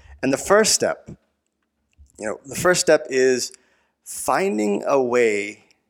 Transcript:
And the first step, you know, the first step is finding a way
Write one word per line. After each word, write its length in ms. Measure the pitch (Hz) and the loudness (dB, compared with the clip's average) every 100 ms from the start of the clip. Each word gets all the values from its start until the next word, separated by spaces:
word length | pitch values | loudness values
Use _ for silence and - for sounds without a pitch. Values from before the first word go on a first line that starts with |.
| - - | -20 -6
And 100 | 135 | -4
the 60 | 135 | -2
first 380 | - 202 214 - | 2 2 4 0
step, 340 | 101 - - - _ _ _ _ _ _ _ _ - - | -2 -4 -12 -20 _ _ _ _ _ _ _ _ -20 -12
you 80 | 107 | -10
know, 120 | - 139 | -10 -12
the 100 | 123 | -2
first 240 | 175 180 | 0 2
step 280 | - 151 - | 4 2 2
is 420 | 131 131 127 - - _ _ _ _ | 2 2 2 -4 -14 _ _ _ _
finding 800 | - - - 135 190 208 208 202 - | -16 -8 -2 -2 0 -2 -2 -2 0
a 160 | 139 | 0
way 640 | 127 123 117 104 101 104 _ _ | 2 2 2 0 -6 -12 _ _